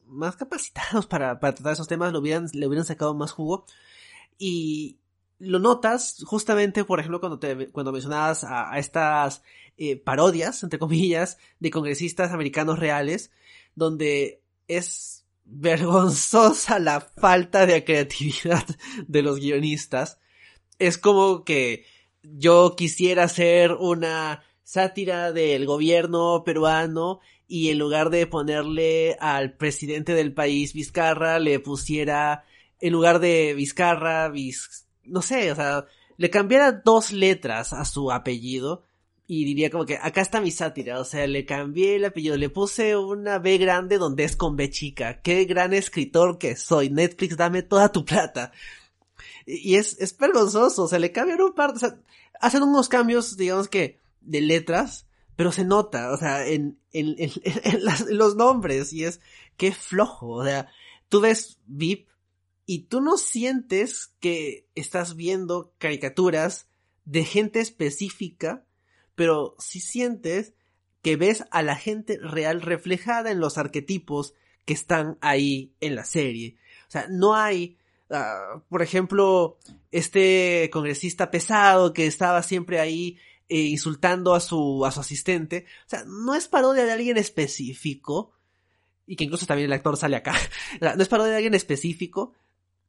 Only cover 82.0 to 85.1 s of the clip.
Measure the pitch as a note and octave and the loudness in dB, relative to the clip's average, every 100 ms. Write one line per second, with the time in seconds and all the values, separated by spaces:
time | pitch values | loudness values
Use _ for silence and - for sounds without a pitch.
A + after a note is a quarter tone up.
82 | D#3 D#3 F3+ F3 F3 F#3 F3 F3 D#3+ E3 | -2 0 0 0 0 -4 -4 -2 -2 -4
83 | F3 F3 _ _ _ E3 D3+ D3+ D#3+ D3 | -6 -10 _ _ _ -2 0 -2 -4 -2
84 | F3+ F#3 F3+ F3 E3+ E3 D3 C3+ C3+ C#3+ | 0 2 2 2 2 -2 -2 0 -2 -4
85 | C#3 | -8